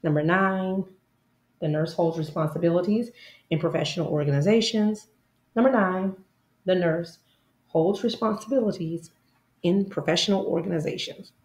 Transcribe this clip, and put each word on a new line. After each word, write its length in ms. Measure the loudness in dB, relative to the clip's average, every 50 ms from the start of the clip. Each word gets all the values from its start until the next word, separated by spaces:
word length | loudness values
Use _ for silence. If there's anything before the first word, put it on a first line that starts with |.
| 0
Number 200 | 2 0 2 2
nine, 600 | 2 2 2 2 2 0 0 -2 -2 -2 -4 -6 -8 -12 _ _ _ _ _ _ _ _ _ _ _ _ _
the 80 | -4
nurse 260 | -2 0 0 -2 -2 0
holds 240 | 0 0 0 0
responsibilities 960 | -2 -6 -6 -4 -4 -4 -2 -2 0 0 2 2 2 2 2 0 0 -2 -4 -10 -20 -20 -20 -20 -20 _ _
in 100 | -4 -2
professional 480 | -2 -2 -2 -2 -2 -2 -4 -4 -4
organizations. 1000 | -2 -2 0 0 0 0 2 4 4 4 4 2 2 0 0 0 0 0 -4 -10 _ _ _ _ _ _ _ _ _ _
Number 160 | 2 2 4
nine, 440 | 4 4 2 2 0 -2 -2 -4 -6 -8 -18 _ _ _ _ _ _ _ _
the 100 | 0 2
nurse 440 | 2 2 2 0 0 -4 -8 -12 _ _ _ _ _ _ _ _ _ _
holds 360 | _ _ 2 2 2 2 0 -2
responsibilities 1080 | -2 -2 0 -2 -2 -2 -4 -4 0 0 2 2 0 -2 -2 -6 -6 -6 -8 -10 -14 _ _ _ _ _ _ _ _ _ _ 0
in 220 | 2 2 2 2
professional 600 | 0 -4 -4 -2 0 0 0 2 0 0 0 0
organizations. 840 | 0 -2 -2 -2 -2 -4 -2 -4 -4 -6 -6 -10 -10 -12 -16 -20 -20 _ _